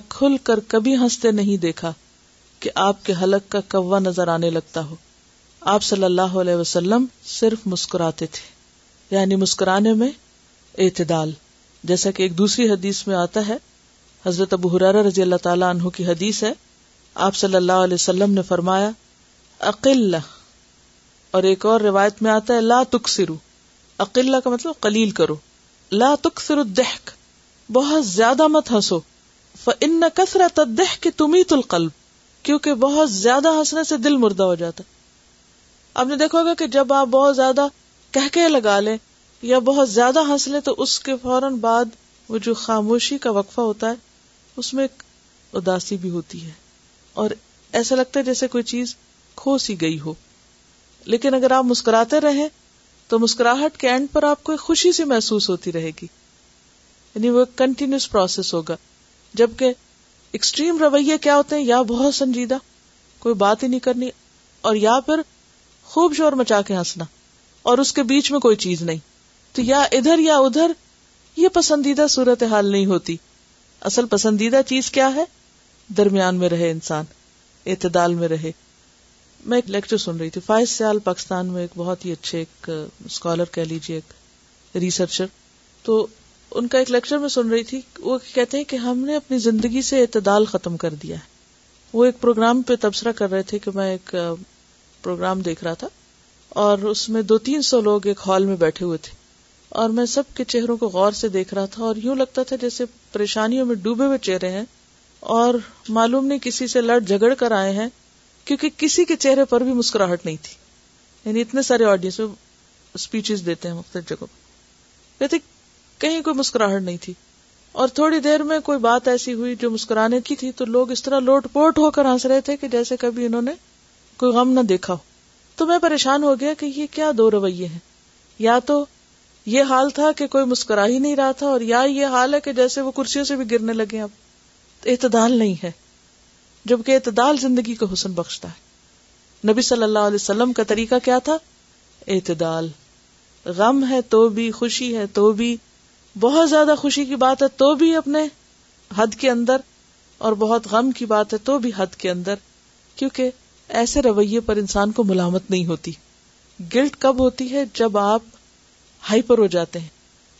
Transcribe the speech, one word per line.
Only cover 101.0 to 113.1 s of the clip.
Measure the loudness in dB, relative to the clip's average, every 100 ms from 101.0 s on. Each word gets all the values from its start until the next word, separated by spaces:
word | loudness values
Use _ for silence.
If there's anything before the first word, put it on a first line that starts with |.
| 0
سے | 0 -4
دیکھ | -4 -4
رہا | -4 -6
تھا | -6
اور | -6 -4
یوں | -4
لگتا | -2 -2 -4
تھا | -6 -4
جیسے | -6 -6 -8 _ _
پریشانیوں | -6 -4 -2 -2 0 -2
میں |
ڈوبے | -2 -2 0
ہوئے | 0 0
چہرے | -2 -4 -4
ہیں | -8 -10 _ _ _ _ _
اور | -4 0 2 0 -6 -16 -4
معلوم | 0 2 2 0
نہیں | -4
کسی | -4 -6 -2
سے | 0
لڑ | 2 2
جھگڑ | 2 2 2
کر | 2 0
آئے | 0 0
ہیں، | -2 -6 -10 _ _ _ _
کیونکہ | -6 -2 -4 -2
کسی | 0 2
کے | 0 2
چہرے | 2 4
پر | 4 2
بھی | 0
مسکراہٹ | 0 0 0 0 -2 -6
نہیں | -10
تھی۔ | -14 -20 _ _ _ _ _ _ -6
یعنی | -4
اتنے | -2 -2
سارے | 2 4
آڈینس | 4 2 0 -6
میں | -8 -10 _ _ _ _ _
اسپیچز | -16 -8